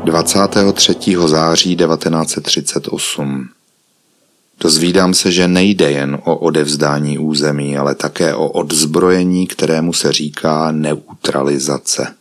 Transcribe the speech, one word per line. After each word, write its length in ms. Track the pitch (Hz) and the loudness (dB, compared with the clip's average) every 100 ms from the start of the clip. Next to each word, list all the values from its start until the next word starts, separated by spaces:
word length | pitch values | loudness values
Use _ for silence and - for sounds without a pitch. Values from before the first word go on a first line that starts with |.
Dvacátého 680 | - 82 80 98 98 107 98 | 0 0 0 2 2 4 2
třetího 560 | 98 - 90 - 90 80 | 2 0 0 0 2 2
září 480 | 80 80 82 92 85 | 2 2 2 0 2
devatenáct 540 | 82 80 - 82 78 | 2 2 0 -2 -2
set 140 | - | -6
třicet 440 | - - - 80 - | -4 -4 -4 -6 -6
osm. 600 | - - - 71 69 64 _ _ _ _ _ _ _ _ _ _ _ | -6 -6 -6 -6 -6 -10 _ _ _ _ _ _ _ _ _ _ _
Dozvídám 540 | 85 78 87 92 90 | 0 2 2 4 2
se, 180 | 92 95 | 2 0
že 160 | 90 90 | 2 2
nejde 420 | 90 98 95 76 | 4 2 4 2
jen 280 | 71 69 71 | 2 -2 -4
o 120 | - 80 | -2 0
odevzdání 800 | 82 78 73 73 73 73 73 73 | 2 0 0 0 0 0 -2 -2
území, 580 | 78 73 73 73 71 71 | -2 0 0 -2 -4 -2
ale 180 | 69 | -2
také 400 | 69 73 - 85 | -2 -6 0 0
o 140 | 73 78 | 0 -2
odzbrojení, 1000 | 85 76 78 76 82 92 92 90 90 92 | -2 -2 -2 0 2 4 4 2 0 -2
kterému 460 | - 76 80 85 | -2 0 0 0
se 200 | - 76 | 0 0
říká 600 | 71 76 - 80 78 80 | -2 -4 -4 -2 0 0
neutralizace. 1400 | 78 76 - - - - 73 69 69 71 69 - - 64 - | -2 -2 -4 -8 -8 -4 -2 0 -2 -2 -4 -4 -6 -6 -10